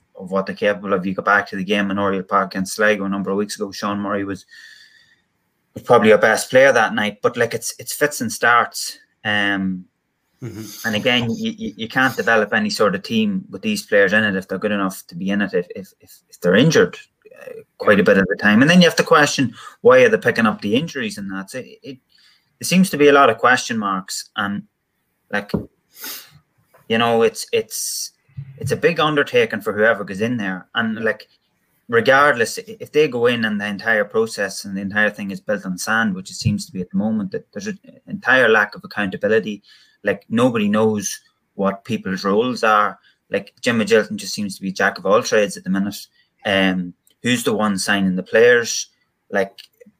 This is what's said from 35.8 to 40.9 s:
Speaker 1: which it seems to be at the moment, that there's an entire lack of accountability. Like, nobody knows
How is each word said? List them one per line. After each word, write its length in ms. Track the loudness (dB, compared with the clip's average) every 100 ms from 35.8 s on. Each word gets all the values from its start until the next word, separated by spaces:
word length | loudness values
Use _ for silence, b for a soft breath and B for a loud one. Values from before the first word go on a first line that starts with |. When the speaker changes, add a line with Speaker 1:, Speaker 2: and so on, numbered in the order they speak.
| -2 0 0
Speaker 1:
which 160 | -4 -10
it 40 |
seems 320 | -4 -2 -2 -6
to 60 |
be 100 | -10
at 80 | -6
the 80 | -2
moment, 320 | -2 -2 -4
that 200 | -8 -12
there's 160 | -12 -12
an 100 | -12 -16 -20 -14
entire 420 | -6 0 4 4
lack 260 | 4 2
of 100 | -4
accountability. 800 | -12 -6 -6 -4 0 0 0 -10 b b b b -4
Like, 200 | -4 -2
nobody 400 | 0 2 2 0
knows 500 | 2 2